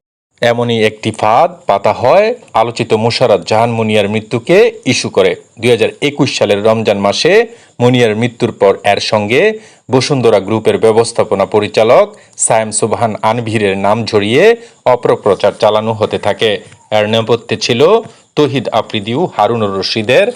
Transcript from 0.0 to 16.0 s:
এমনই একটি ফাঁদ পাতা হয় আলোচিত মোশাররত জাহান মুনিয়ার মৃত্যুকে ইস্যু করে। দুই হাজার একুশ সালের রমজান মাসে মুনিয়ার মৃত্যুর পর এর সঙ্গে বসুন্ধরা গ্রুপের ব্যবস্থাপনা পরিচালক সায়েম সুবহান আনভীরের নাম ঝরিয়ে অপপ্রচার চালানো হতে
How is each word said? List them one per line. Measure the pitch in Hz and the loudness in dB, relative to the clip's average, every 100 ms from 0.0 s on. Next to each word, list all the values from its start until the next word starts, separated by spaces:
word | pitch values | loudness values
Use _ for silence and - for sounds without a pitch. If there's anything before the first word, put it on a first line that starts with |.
| _ _ _ _ | _ _ _ _
এমনই | 120 120 120 113 | -2 0 -2 0
একটি | 107 110 - | -2 -2 -6
ফাঁদ | - 107 123 180 180 - | -2 2 2 2 -2 -2
পাতা | 202 - | 0 0
হয় | 196 123 180 220 240 - | 0 2 2 2 -4 -4
আলোচিত | 220 120 113 117 107 | -2 -2 -4 -2 0
মোশাররত | 113 - 123 95 80 | 0 0 2 2 0
জাহান | 110 120 | 0 0
মুনিয়ার | 113 107 107 101 | -2 0 0 0
মৃত্যুকে | 107 110 123 120 185 233 220 131 | -4 -6 -6 0 2 2 0 -4
ইস্যু | 120 107 | -4 -2
করে। | 101 92 - - - | 0 0 -2 -10 -6
দুই | 117 | -2
হাজার | 110 107 - | 0 0 -2
একুশ | 143 143 131 - | -6 -2 -4 -2
সালের | 104 101 | 0 0
রমজান | 110 110 107 101 | 0 0 0 0
মাসে | 101 98 156 214 233 - _ - | -2 0 2 2 0 -8 _ -2
মুনিয়ার | 123 127 113 107 | 0 2 2 0
মৃত্যুর | 120 - 117 - | -4 -2 -4 2
পর | 98 95 101 | 2 2 0
এর | 101 | -2
সঙ্গে | - 110 104 131 214 220 - _ - | 0 -2 0 0 0 -2 -12 _ -2
বসুন্ধরা | 127 123 139 117 104 | -2 0 0 2 2
গ্রুপের | 95 110 107 101 | 0 0 0 2
ব্যবস্থাপনা | 113 110 113 - 101 98 95 | 2 2 0 -2 -2 -2 0
পরিচালক | 107 104 - 110 156 208 - _ - | 0 0 0 4 4 2 -4 _ -8
সায়েম | - 113 110 | -2 0 -2
সুবহান | 104 113 101 113 101 | -4 -4 -2 -4 -2
আনভীরের | 110 120 113 107 101 98 | -2 -2 -2 -2 -2 0
নাম | 98 113 107 | 0 0 0
ঝরিয়ে | 104 104 131 214 233 - _ 127 | -2 0 2 4 2 -6 _ -2
অপপ্রচার | 123 135 117 107 90 101 - | 0 0 0 0 0 0 0
চালানো | 107 107 110 | 0 0 -2
হতে | 107 | -4